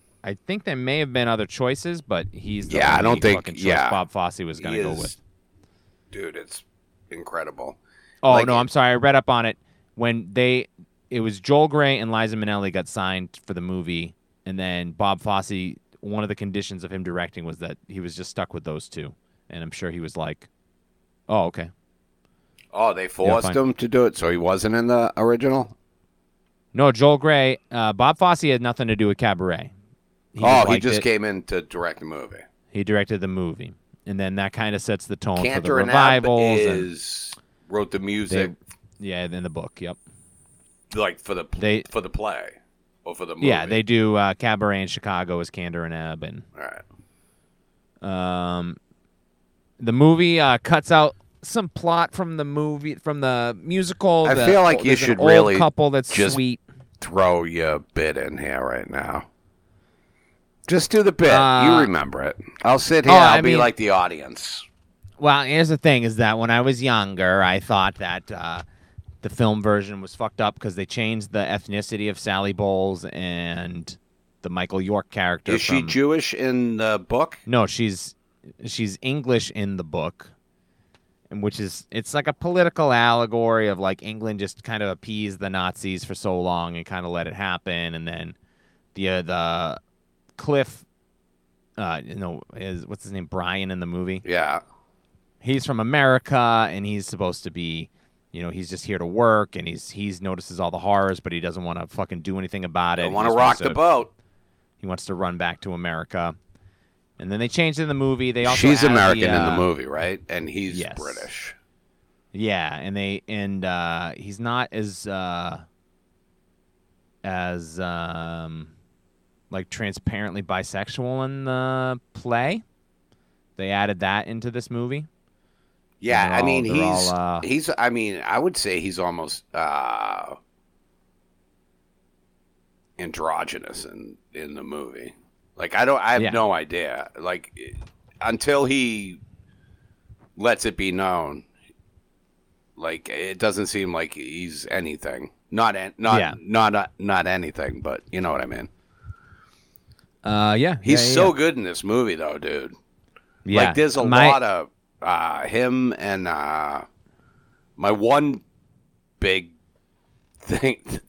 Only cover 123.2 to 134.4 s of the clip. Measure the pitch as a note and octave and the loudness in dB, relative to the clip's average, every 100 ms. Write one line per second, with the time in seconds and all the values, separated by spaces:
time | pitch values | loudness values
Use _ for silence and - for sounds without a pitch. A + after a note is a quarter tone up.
123.2 | _ _ _ - F#2+ G2 G2+ F#2+ F#2+ G2+ | _ _ _ -10 -4 -2 0 0 0 -2
124.2 | - A2+ A#2+ A#2+ A#2 A#2+ B2 C#3+ D3+ _ | -4 -8 -8 -8 -8 -8 -6 -6 -10 _
125.2 | _ _ _ _ _ _ _ _ A2+ A#2 | _ _ _ _ _ _ _ _ 2 4
126.2 | G2+ - C3+ - - - F#2 F#2 F2+ F2+ | 4 2 2 2 2 2 2 2 0 0
127.2 | F2 E2+ E2+ C#3 D#3+ - B2 A#2 G#2+ F#2 | -2 -4 -2 -2 -2 0 0 0 -4 -4
128.2 | A1+ A2 E3+ - G#2 F2+ F2+ F2 F2+ F2 | -2 0 0 -2 -2 -2 -4 -4 -4 -4
129.2 | D#2 - _ - D#2+ C#2+ B1+ A1 G#1 G1+ | -8 -10 _ -4 -2 -2 -2 -4 -4 -6
130.2 | - - _ _ _ _ _ _ _ _ | -10 -14 _ _ _ _ _ _ _ _
131.2 | _ _ _ _ _ _ _ _ _ _ | _ _ _ _ _ _ _ _ _ _
132.2 | _ _ _ _ _ _ _ - F2 D#2+ | _ _ _ _ _ _ _ -12 -10 -6
133.2 | D#2+ D#2+ D#2+ - - - - - A1+ - | -4 -2 -6 -8 -14 -16 -16 -16 -20 -20
134.2 | _ D2 | _ -16